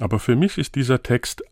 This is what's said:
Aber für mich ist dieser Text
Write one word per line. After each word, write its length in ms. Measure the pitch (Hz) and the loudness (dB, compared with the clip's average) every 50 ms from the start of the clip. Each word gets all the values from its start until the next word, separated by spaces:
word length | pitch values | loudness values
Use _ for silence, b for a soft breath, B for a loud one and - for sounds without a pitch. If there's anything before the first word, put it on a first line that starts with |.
Aber 160 | 113 98 113 | -4 -2 -2
für 200 | 110 - - 120 | 0 2 2 4
mich 200 | 131 175 202 - | 4 4 2 0
ist 180 | - 143 - - | -2 -6 -4 -2
dieser 280 | 143 131 120 131 123 - | -2 0 2 0 0 2
Text 400 | - 123 123 - - - - - - | 0 0 0 0 -4 -10 -12 -14 -18